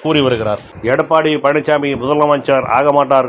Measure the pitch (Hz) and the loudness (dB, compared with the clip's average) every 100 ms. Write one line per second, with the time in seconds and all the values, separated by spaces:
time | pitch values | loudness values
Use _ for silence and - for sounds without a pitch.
0 | 156 151 135 120 107 104 - - 110 135 | -2 0 0 0 -2 -6 -8 -8 -2 -2
1 | 151 160 156 147 139 147 143 151 143 135 | 0 0 0 0 0 0 0 -2 -2 -4
2 | 127 147 147 143 - 135 123 117 147 143 | -2 0 2 0 2 0 0 0 2 0
3 | 135 135 | 2 2